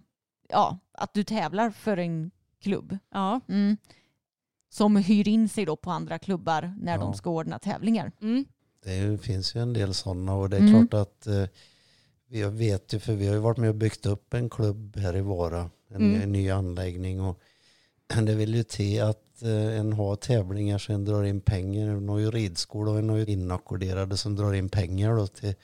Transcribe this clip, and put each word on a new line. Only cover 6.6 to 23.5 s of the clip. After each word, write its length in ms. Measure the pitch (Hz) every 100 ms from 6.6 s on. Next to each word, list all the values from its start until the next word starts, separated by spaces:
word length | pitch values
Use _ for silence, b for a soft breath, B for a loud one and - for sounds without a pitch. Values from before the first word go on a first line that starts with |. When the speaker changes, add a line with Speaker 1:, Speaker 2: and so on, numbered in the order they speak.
| 175 202
Speaker 1:
när 160 | 175 165
de 100 | -
Speaker 3:
Ja. 60 |
Speaker 1:
ska 160 | - 180
ordna 300 | 165 165 113
tävlingar. 520 | 202 - 208 220 123 -
Speaker 2:
Mm. 240 | 214 247 277 _ _ _
Speaker 3:
Det 80 | 95
är 100 | 92
ju, 160 | 104 104
finns 380 | - 95 92 117
ju 60 |
en 120 | 120
del 200 | 117 98
sådana, 420 | 92 92 90 92 98
och 140 | 98
det 80 | 98
är 40 |
Speaker 1:
Mm. 260 | 208 214 240
Speaker 3:
klart 140 | -
att, 260 | - _ -
eh, 180 | 101 95 - b b b b b b _
vi 140 | 117
vet 500 | 101 110 113 95 -
ju, 60 | 110
för 140 | -
vi 140 | 104 101
har 60 |
ju 60 | 104
varit 180 | 113 117
med 120 | 113
och 60 | 107
byggt 300 | 107 - 98
upp 280 | 101 _
en 160 | 120 120
klubb 480 | - 107 101 104 104
här 180 | 98 92
i 40 |
Vara, 480 | 98 90 85 85 87 - -
en 60 | 98
Speaker 2:
Mm. 160 | 104
Speaker 3:
ny, 120 | 107
en 80 | 101
ny 180 | 98 95
anläggning, 720 | 95 95 87 92 87 92 95
och 180 | 95 90 b b b b b b -
<clears throat> 180 | 113 107
det 100 | 107
vill 200 | 107 117
ju 80 |
till 380 | 113 - 101 107
att, 400 | 107 107 _ -
eh, 360 | 113 107 107 110
en 140 | 107
har 220 | 107 101 101
tävlingar 640 | - 120 95 101 104 101
som 280 | - 101 101
drar 180 | 104
in 180 | 101 98
pengar. 460 | - 95 92 104 107
En 200 | 101 101
har 100 | 104
ju 120 | 107
ridskola 600 | 117 101 85 - 104 107
och 80 | 107
en 100 | 110
har 80 | 110
ju 80 | 107
inackorderade 920 | 95 90